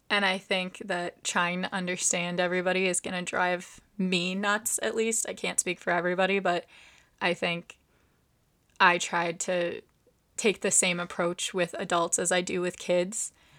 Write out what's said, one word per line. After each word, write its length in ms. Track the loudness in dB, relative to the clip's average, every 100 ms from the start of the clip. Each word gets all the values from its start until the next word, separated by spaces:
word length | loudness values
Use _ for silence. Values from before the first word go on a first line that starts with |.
| -2
And 160 | 2 2
I 100 | 0
think 460 | 0 -2 -2 -6
that 400 | -6 -4 -4 -6
trying 380 | -2 0 2 0
to 120 | -2
understand 640 | -2 -4 -2 0 0 0 0
everybody 480 | 2 2 2 2 2
is 140 | 0
gonna 220 | -2 -6
drive 580 | -4 0 0 0 -4 -20 -12 -4
me 380 | 0 0 0
nuts, 440 | -2 0 0 0 -2
at 120 | -2
least. 320 | 0 0 0 -4
I 40 |
can't 280 | -6 -4 -2
speak 200 | -2 -2
for 100 | 0
everybody, 480 | 2 2 2 2 2
but 280 | 2 0 -4 -16 -20 -20 _ -2
I 140 | -2
think 440 | 0 -2 -4 -8 -20 _ _ _ _ _ _ _ _ _ 4
I 200 | 6 6
tried 420 | 0 -2 -2 -4
to 400 | -2 -2 -2 -6 -12 _ _ _ _ -2
take 240 | 0 0
the 100 | 2
same 300 | 2 2 0
approach 540 | -4 -2 -2 -2 -4
with 200 | -2 -2 -2
adults 400 | 0 0 2 0
as 140 | 2
I 80 | 2
do 200 | 2 -2
with 180 | -2 -2
kids, 540 | 2 2 2 -4 -8 -12 _